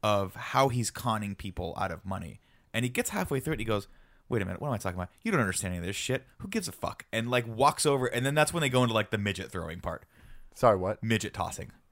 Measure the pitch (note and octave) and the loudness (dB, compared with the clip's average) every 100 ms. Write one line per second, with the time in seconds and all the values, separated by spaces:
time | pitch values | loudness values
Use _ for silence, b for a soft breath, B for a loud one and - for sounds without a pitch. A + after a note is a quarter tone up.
0 | G#2+ G#2 F#2+ - - C3 C3+ B2 A2 - | 4 2 0 -6 0 4 4 4 -2 -2
1 | B2 A2 G2+ G2 G2 F2+ F2 - F#2+ E2+ | -2 0 -2 -6 -8 -6 -6 -4 -4 -4
2 | F#2+ F#2+ E2 - b b b A2+ B2 B2 | -6 -6 -8 -14 b b b -2 -2 0
3 | - G#3 F#3 C3+ D3+ D#3 A2+ G#2 - b | -2 -2 -2 -2 -2 -4 0 -2 -2 b
4 | b b _ A#2+ F#2 F#2 D3 A2 G2 F2+ | b b _ -2 -2 -4 -4 -2 -2 -4
5 | F2+ b A3+ F3+ G#2 F2 G2+ F2+ E2+ G2+ | -8 b -2 2 2 0 -2 -4 -4 -6
6 | - C3 - b G3 A3 F3+ - - - | -4 -4 -6 b -6 -4 -4 -6 -8 -8
7 | - A2+ A#2 B2 A#2 A2 C#3 D3+ D3+ C#3 | -6 -4 0 0 0 4 4 4 2 4
8 | B2+ - C3+ D3 D3+ E3+ C#3+ B2+ B2 A2 | 2 0 0 4 2 2 2 4 4 4
9 | G#2 A2 G2+ F#2+ F#2+ F2+ E2 F2 - E2 | 2 0 0 -2 -4 -6 -6 -6 -6 -8
10 | - b b b b - B2 G2 F#2 G#2+ | -12 b b b b 4 6 6 2 -2
11 | A2+ A2 G#2+ - F2 - - - _ | 2 2 0 -4 -4 -4 -14 -16 _